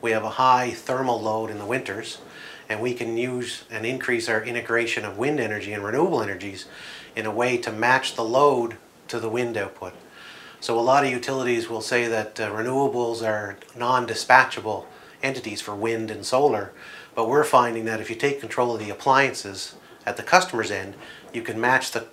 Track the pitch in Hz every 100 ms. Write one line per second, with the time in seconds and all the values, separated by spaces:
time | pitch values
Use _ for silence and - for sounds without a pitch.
0 | 120 110 107 110 131 127 123 113 - 131
1 | 131 117 110 110 113 107 101 127 113 101
2 | 110 - - - - - - 107 123 120
3 | 113 113 127 123 117 - - 110 113 131
4 | - 117 117 110 113 120 113 117 117 117
5 | 104 95 131 151 110 104 98 104 101 123
6 | 170 147 104 95 101 92 - - - -
7 | - - 107 107 123 123 120 110 117 131
8 | - - 113 127 143 127 117 110 - -
9 | - 120 110 117 120 113 95 - 92 -
10 | - - - - - - - 113 120 139
11 | 135 123 127 135 123 117 113 113 110 123
12 | 117 113 107 - 110 107 120 131 139 123
13 | 117 113 110 107 101 98 - 117 120 127
14 | 117 107 - 127 123 - 107 98 - -
15 | - - 135 131 113 104 - 104 113 113
16 | 110 104 98 131 143 110 95 - - -
17 | - - 113 139 151 131 120 113 113 110
18 | 110 113 143 139 110 - 123 113 104 95
19 | 139 135 139 - 101 95 - - - -
20 | - - - 180 180 117 107 98 95 95
21 | - - - 120 113 110 120 131 - 113
22 | -